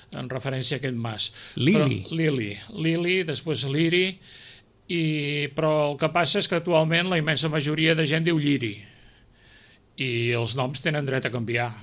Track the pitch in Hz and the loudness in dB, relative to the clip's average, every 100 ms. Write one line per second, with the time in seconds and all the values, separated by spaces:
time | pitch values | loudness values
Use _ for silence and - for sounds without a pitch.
0 | - 139 127 127 135 131 127 135 135 120 | -14 -10 -8 -6 -4 -2 -2 -2 -4 -4
1 | 113 110 - - - - 131 156 143 107 | -6 -4 -4 -6 -12 0 2 4 4 0
2 | 92 160 156 131 104 98 - - 160 165 | -4 -2 0 0 -4 -8 -12 -4 -2 0
3 | 175 190 160 151 165 123 135 147 165 180 | 0 0 0 -4 -4 -4 -2 2 2 2
4 | 185 185 - - - - _ _ - 175 | 0 -4 -18 -20 -20 -20 _ _ -6 -2
5 | 156 151 147 147 143 - 156 151 147 139 | 0 0 -2 -2 -4 0 2 2 2 0
6 | 156 175 165 202 - 170 170 160 160 170 | 0 2 2 2 2 0 4 4 4 2
7 | 180 175 156 147 160 156 143 151 160 160 | 2 0 2 2 2 0 0 2 4 4
8 | 147 160 165 160 143 135 113 101 98 - | 2 2 2 2 2 2 0 -6 -16 -20
9 | - _ - _ - - - _ _ - | -20 _ -20 _ -20 -20 -20 _ _ -8
10 | 131 117 117 117 113 131 131 143 170 151 | -4 -2 0 0 -2 -2 -4 -2 -2 -2
11 | 135 131 - 120 117 120 120 113 | -2 -2 -2 -4 -2 -2 -2 -6